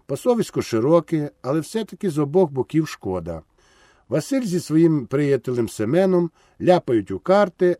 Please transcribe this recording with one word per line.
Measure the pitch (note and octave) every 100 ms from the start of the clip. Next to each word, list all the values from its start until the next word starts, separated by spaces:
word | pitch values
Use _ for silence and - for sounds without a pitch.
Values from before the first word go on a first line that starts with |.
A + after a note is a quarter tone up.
| -
Пасовисько | C3+ B3 A#3+ - -
широке, | - A2+ C3 E3+ D#3 D#3+ D3 -
але | B2 D#3+
все-таки | D3+ A3 G#3+ F#3 G3+
з | D3+
обох | C#3+ F3 E3+
боків | C3+ A#2 D#3 D#3
шкода. | - G2+ F#2+ E2 E2 - _ _ _ _ _ -
Василь | D3 - C4+
зі | A#3 E3+
своїм | - D#3 E3+ D#3 A2+
приятелем | C#3 D3 C3+ - B2 A2+
Семеном | - A2 E3+ F#3+ F3+ E3+ _ _ -
ляпають | D#3+ F#3 - A#2 F#2+
у | F#2+
карти, | - G3 G3+ - F3+ F3